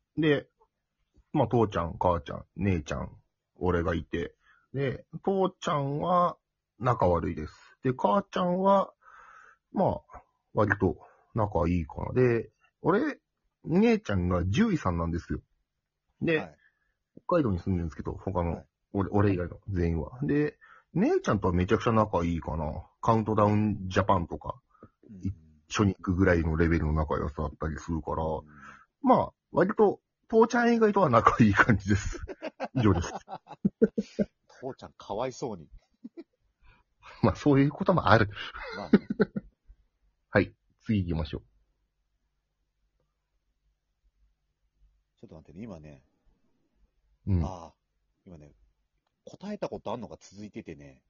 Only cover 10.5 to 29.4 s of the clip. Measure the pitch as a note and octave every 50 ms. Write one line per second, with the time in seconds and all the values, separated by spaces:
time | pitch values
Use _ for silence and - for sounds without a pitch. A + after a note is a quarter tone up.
10.5 | - - G#2+ G2+ G2+ G2 G2+ F2+ - - - - _ _ _ _ - A#2 G#2+ G2+
11.5 | - E2 E2+ E2+ F2+ F2 E2 - - - - - B2+ B2+ B2+ B2 A#2 A2+ - -
12.5 | _ _ _ _ _ _ - D3 F3 G#3+ D4+ D4+ B3+ - _ _ _ _ _ _
13.5 | _ _ - D#3 D#3 F#3+ A3 A#3+ A3+ G#3 - - G2+ F#2+ F2 F2 F#2 F2 F2+ F#2
14.5 | G2+ D3+ A3+ A#3 F#3 - - F#2+ F2 E2+ E2 E2 E2 E2+ - - D2+ - - _
15.5 | _ _ _ _ _ _ _ _ _ _ _ _ _ - C#3 D#3+ D#3+ D3+ - D#2+
16.5 | - _ _ _ _ _ _ _ _ _ _ _ - - _ - F3+ E3+ C#3+ A2+
17.5 | F#2 E2+ - G2 F#2+ F2 E2+ E2 - - - - D#2 D#2+ - G2 F#2 F2+ E2+ E2+
18.5 | E2 D#2+ D2+ _ _ _ _ _ - G2 F#2+ - - G2+ G2+ G#2 F#2+ E2+ F2 E2+
19.5 | - - _ - G2 F2 F2 E2+ E2 E2 C#2+ - - B2+ C#3 D3 C#3+ D3 D3 D3
20.5 | - _ - - - - _ _ - D#3+ G#3 D4+ F#4+ F#4 - - B2+ G2+ - F#2+
21.5 | F2 F2+ F2+ F#2 A2+ G2+ - B2 A2+ A2 G#2+ G#2 - F2 E2+ E2+ E2+ E2 - -
22.5 | C#2+ D#2+ D#2 D2+ - - - - _ _ - - A2+ A2+ G#2+ A2+ A2 G#2+ G#2 G#2
23.5 | G#2 G#2 G#2+ G#2+ G2 G2 F#2 F#2 F#2 G2+ F#2+ G2+ G2+ F2+ E2 - E2 D#2 - -
24.5 | - - _ _ _ _ - - _ _ _ - G#2+ F#2 G2+ G#2 - - D#2+ D#2+
25.5 | D#2 _ _ - - - G#2+ G2 F#2 - - G2+ F2+ F2 F#2+ F#2 F2 E2+ D#2+ E2
26.5 | D#2 E2 F2 D#2+ E2 D#2+ D#2 D2+ D#2 D#2 D#2 - - - - D2+ - - D2+ C#2+
27.5 | - - D2+ D#2+ D2 D#2 - - E2+ D#2+ D2+ - D#2 D#2 D#2+ D#2 D#2 D2+ - -
28.5 | - D2 - - - - _ _ _ _ - B3+ B3+ F3 G2 - - _